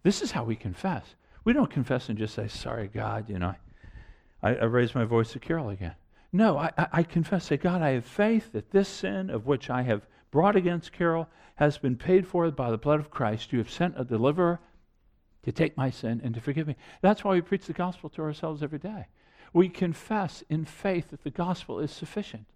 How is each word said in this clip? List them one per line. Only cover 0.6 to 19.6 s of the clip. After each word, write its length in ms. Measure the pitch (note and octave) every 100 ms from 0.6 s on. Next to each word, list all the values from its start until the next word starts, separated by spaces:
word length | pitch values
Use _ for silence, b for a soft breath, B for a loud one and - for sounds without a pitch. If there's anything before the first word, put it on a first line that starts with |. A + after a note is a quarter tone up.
| G2 F2+ F#3+ D3 - _ b b
We 100 | A3
don't 180 | C#4 G#3+
confess 380 | D3 A#2+ C3 -
and 100 | G#2
just 160 | A2 -
say, 120 | G#2+
"Sorry, 400 | - B2 A2+ G#2
God, 400 | G#2+ G#2+ G#2+ A2
you 120 | F#2+
know, 160 | F2+ F#2+ - b b b b b b b
I, 60 | G#2
I 160 | B2 A2+
raised 280 | B2 A#2+
my 120 | B2+ A2+
voice 260 | A#2 A2
to 80 | C3+
Carol 300 | - E3 A#2+
again." 260 | G2 F2 - _ b b
No, 240 | F3+ A3 C#3+
I, 160 | D#3+ -
I, 100 | -
I 100 | E3
confess, 420 | E3 E3+ D#3+ F#3+ -
say, 120 | D3
"God, 240 | F3+ F3+
I 120 | D3+
have 120 | B2+ -
faith 460 | - G#3+ A3+ -
that 180 | G#2+ -
this 180 | G3 G3
sin 440 | - F#3+ G3 F#3+
of 160 | A#2 A#2
which 240 | C3+ -
I 100 | B2+
have 240 | B2+ G#2 - b b
brought 260 | C#3 G3 G#3
against 380 | F3 F3 -
Carol 340 | - E3+ E3 D#3+ b b -
has 240 | D3 D3
been 160 | C3+ B2
paid 320 | D#3+ F#3 F3+
for 240 | F3 E3+
by 180 | C#3+ B2
the 80 | A2
blood 220 | C#3+ D3+
of 100 | D3
Christ. 420 | - A2+ A2 -
You 60 | B2
have 140 | A2
sent 280 | - F3 -
a 60 | B2
deliverer 540 | A2 B2+ E3 F3 F3 b b _ _ _ _ _ _
to 100 | -
take 240 | - D#3 -
my 140 | C3
sin 320 | - A2+ A#2
and 120 | B2 A2+
to 60 |
forgive 260 | D3 C#3+ D3+
me." 80 | - B B
That's 220 | F#3 G#3+
why 100 | G3+
we 80 | F#3
preach 240 | F3 G3 -
the 80 |
gospel 380 | E3+ F3+ F3 D3+
to 100 | -
ourselves 400 | D#3 D3+ D#3+ D3+
every 160 | D3+ D3+
day. 300 | F#3 G#3+ - b b b b
We 160 | E3